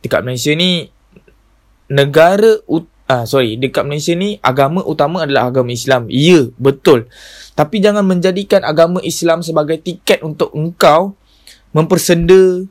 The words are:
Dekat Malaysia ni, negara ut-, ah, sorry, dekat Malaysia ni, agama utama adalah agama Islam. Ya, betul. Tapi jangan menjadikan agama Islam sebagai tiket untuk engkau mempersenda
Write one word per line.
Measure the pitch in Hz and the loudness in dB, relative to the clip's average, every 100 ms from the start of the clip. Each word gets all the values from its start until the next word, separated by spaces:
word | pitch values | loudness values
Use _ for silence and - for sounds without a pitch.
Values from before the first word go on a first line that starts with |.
Dekat | 117 - 123 | -2 -4 -4
Malaysia | 127 147 | -6 -4
ni, | 151 185 175 - _ _ _ _ _ _ _ _ _ _ | -2 -2 -2 -8 _ _ _ _ _ _ _ _ _ _
negara | 139 139 151 165 202 220 214 - | 0 2 4 4 4 2 2 -2
ut-, | 160 165 _ - | -6 -6 _ -4
ah, | 127 113 | -4 0
sorry, | 139 120 110 | -2 -2 -4
dekat | 131 - 139 | -4 -4 -4
Malaysia | 147 147 170 | -6 -4 -4
ni, | 202 202 | -4 -4
agama | - 131 139 175 | -4 0 0 -2
utama | - 156 147 180 | -6 -4 -2 -2
adalah | 151 135 123 | -2 -2 0
agama | 131 120 | -2 -4
Islam. | 120 123 127 113 | -6 -2 -2 0
Ya, | 127 160 175 120 - | 0 4 4 2 -2
betul. | 135 139 - 127 113 - - - - | -2 0 2 2 0 -20 -20 -20 -10
Tapi | - 151 220 | -4 -2 0
jangan | 208 208 | 0 2
menjadikan | 196 180 185 185 196 196 - | 0 0 0 -2 0 0 0
agama | 156 165 180 160 | 2 2 0 -6
Islam | - 165 165 165 | -4 -2 -2 -2
sebagai | 160 151 160 | -4 -2 -4
tiket | 185 175 - 202 160 | -6 -10 -2 -2 -2
untuk | 151 156 - | -6 -6 -4
engkau | 165 175 175 156 196 - _ _ _ - _ | -8 0 4 4 0 -8 _ _ _ -20 _
mempersenda | 156 160 175 - 170 170 190 185 180 190 | -2 0 0 0 0 4 6 6 0 -8